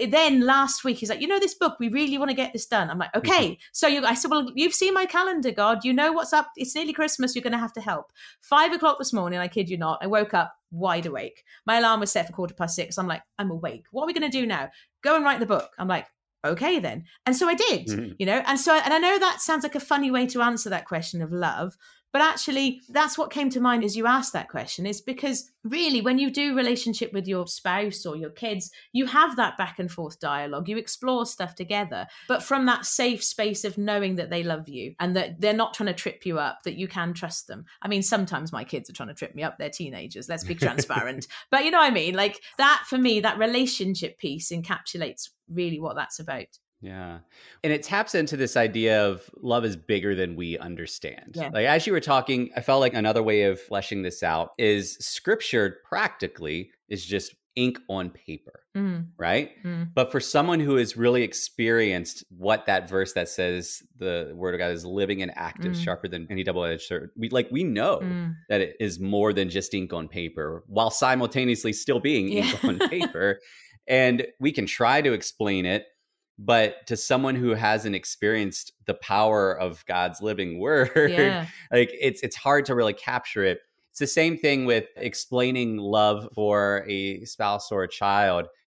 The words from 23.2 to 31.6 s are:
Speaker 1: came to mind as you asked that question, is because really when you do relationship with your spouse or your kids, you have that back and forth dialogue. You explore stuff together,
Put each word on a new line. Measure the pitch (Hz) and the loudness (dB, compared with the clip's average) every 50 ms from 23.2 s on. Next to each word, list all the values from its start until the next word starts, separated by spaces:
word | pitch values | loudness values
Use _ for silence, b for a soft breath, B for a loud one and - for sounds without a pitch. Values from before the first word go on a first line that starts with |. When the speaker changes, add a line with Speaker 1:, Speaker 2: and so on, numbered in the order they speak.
| 311 - | -4 -2
Speaker 1:
came | - 285 285 269 | -2 -2 0 0
to | 262 254 | 0 2
mind | 247 247 240 233 214 | 4 4 4 4 2
as | 208 196 226 | 0 0 0
you | 226 233 | 2 4
asked | 254 269 254 - | 4 2 2 -2
that | - 160 - - | -4 -6 -6 -6
question, | - 143 - - - - 180 | -8 -8 -8 -8 -6 -6 -4
is | 202 208 208 | -4 -6 -6
because | - - 254 262 277 277 254 - - - _ _ - | -6 -8 -6 -4 -4 -2 -2 -4 -6 -10 _ _ -8
really | 220 254 330 349 311 269 233 | -6 -2 0 0 2 2 2
when | 208 254 254 262 | 2 2 2 2
you | 277 269 | 2 2
do | 269 285 285 285 262 | 0 0 0 0 2
relationship | 254 247 240 247 247 - 233 220 - 233 220 | 2 2 2 0 0 -2 -2 -4 -2 -4 -4
with | 196 196 180 190 | -4 -4 -4 -2
your | 196 180 180 | -2 -4 -4
spouse | 175 - - - 190 180 196 208 208 196 - - | -4 -8 -6 -4 -2 -2 0 -2 -4 -6 -6 -8
or | 175 151 | -8 -8
your | 156 160 151 | -8 -8 -10
kids, | - - - 226 208 185 180 - B B B B B | -10 -8 -8 -6 -6 -6 -6 -10 B B B B B
you | 240 269 | -2 -2
have | 247 247 294 320 320 254 | 2 4 4 4 4 4
that | 240 233 180 - - | 2 0 0 0 -4
back | 190 170 - - | -6 -6 -6 -6
and | 185 175 | -8 -8
forth | 170 - 165 151 - - | -6 -8 -10 -10 -10 -8
dialogue. | - 151 143 143 147 147 143 147 175 170 | -6 -4 -4 -4 -4 -6 -6 -6 -6 -4
You | 214 226 | -4 -6
explore | 220 - - - 247 254 254 240 233 | -6 -6 -8 -6 -2 -2 0 0 -2
stuff | 233 - - 185 170 170 | -4 -6 -6 -8 -8 -8
together, | - | -10